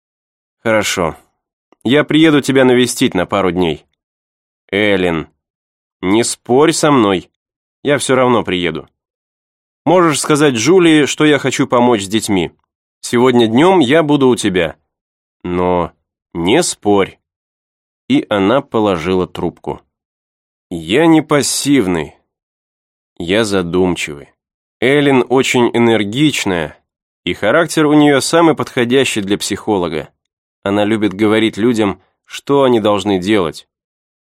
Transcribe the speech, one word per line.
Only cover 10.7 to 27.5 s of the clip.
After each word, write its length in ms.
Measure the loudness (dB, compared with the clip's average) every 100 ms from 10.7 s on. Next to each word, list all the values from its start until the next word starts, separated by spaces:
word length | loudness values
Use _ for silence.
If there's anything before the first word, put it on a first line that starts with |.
| 4 4 2 0
что 180 | 0
я 140 | 0 0
хочу 280 | -2 -4 -2
помочь 380 | 2 2 0
с 40 | -2
детьми. 440 | -4 -2 -2 -2 _ _ _ _ _
Сегодня 460 | -4 0 2 4 2
днём 340 | 2 4 4
я 220 | 2 0
буду 260 | 2 2 2
у 80 | 0
тебя. 400 | -2 -2 -4 -6 _ _ _ _ _ _
Но 500 | -6 -2 0 -2 -4 _ _ _ _
не 280 | -6 0 0
спорь». 560 | 0 -6 -2 0 0 -6 _ _ _ _ _ _ _ _ -4
И 180 | -4 -2
она 320 | 0 2 0
положила 680 | -2 -2 0 -2 -2 -2 -4
трубку. 540 | -6 -8 -8 -12 -12 _ _ _ _ _ _ _ _ -14
Я 320 | -12 -2 2 4
не 140 | 2
пассивный. 960 | 2 -2 -2 -4 0 0 2 -2 -4 _ _ _ _ _ _ _ _ _ _ -14
Я 260 | -4 -2
задумчивый. 840 | 0 -2 -2 0 0 -2 -8 -12 -20 _ _ _ _ -4
Эллен 420 | 0 2 2 0 2
очень 420 | 0 0 0 0
энергичная, 1040 | 2 2 2 -2 -2 -2 -2 -4 -4 -6 -10 _ _ _ _
и 100 | -10
характер 500 | -4 -2